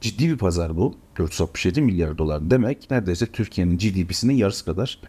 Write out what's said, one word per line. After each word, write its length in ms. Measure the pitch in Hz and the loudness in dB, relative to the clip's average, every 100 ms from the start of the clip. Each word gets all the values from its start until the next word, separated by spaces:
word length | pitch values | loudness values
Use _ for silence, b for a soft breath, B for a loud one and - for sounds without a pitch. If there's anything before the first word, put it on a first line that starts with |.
ciddi 280 | 117 98 165 | -6 0 0
bir 80 | 139 | 2
pazar 400 | 95 85 82 80 | 0 0 -2 0
bu. 180 | 123 - - - | 0 -2 -12 -4
Dört 140 | 82 | -4
yüz 100 | - | -2
altmış 240 | 80 - 92 | -4 -2 -2
yedi 160 | 107 | 2
milyar 360 | 131 90 80 78 | 2 2 0 -2
dolar 340 | 78 76 80 | -2 -2 2
demek 400 | 127 117 143 - | 2 2 -2 -2
neredeyse 340 | 127 95 87 117 | -2 0 -2 -2
Türkiye'nin 520 | - 107 - 90 87 | -2 -4 0 2 2
G 180 | 107 95 | 2 0
D 100 | 87 | -2
P'sinin 280 | 90 120 | 0 2
yarısı 320 | 135 101 - - | 4 2 0 -6
kadar 340 | 90 123 - | -4 -4 -6